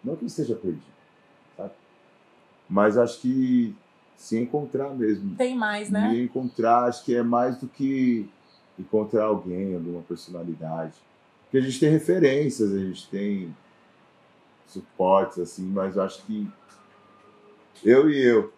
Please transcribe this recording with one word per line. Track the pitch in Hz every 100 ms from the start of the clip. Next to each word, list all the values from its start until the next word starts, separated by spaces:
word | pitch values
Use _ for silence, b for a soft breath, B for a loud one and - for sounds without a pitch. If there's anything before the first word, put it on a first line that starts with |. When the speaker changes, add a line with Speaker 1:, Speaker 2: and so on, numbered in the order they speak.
Speaker 1:
Não | 127 160
que |
eu | 233
esteja | - 143 -
perdido, | 92 85 - _ _ _ _ _ _ -
sabe? | 196 - _ _ _ _ _ _ _ _ _
Mas | 95 107 110
acho | 120 -
que | 127 131 127 123 113 101 _ _ _ _
se | - 113
encontrar | 120 151 143 139 139
mesmo. | 135 110 101 98 -
Speaker 2:
Tem | 254 254
mais, | 214 208 214
né? | 202 208
Speaker 1:
Me | 117
encontrar, | - 131 123 - 113 120 123
acho | 120 -
que | 120
é |
mais | 117 120 127 127
do | 123
que | - 135 135 127 117 101 _ _ _ _ -
encontrar | 92 110 107 110 107
alguém, | 101 90 90 98 90
alguma | 85 85
personalidade. | 85 87 - 87 85 80 80 80 80 - _ _ _ _
Porque | _ 135
a |
gente | 131 127
tem | 156
referências, | 156 156 180 147 139 151 - 107
a | 98
gente | 95 87 -
tem | 98 101 101 85 73 _ _ _ _ _ _ _ _ _ _ _
suportes, | 95 85 - 92 104 - -
assim, | 87 - 92
mas | 98 95 95
eu |
acho | 95 -
que | - 107 101 - _ - _ _ _ _ - _ - _ _ -
eu | 104 127 156
e | 143
eu. | 127 113 101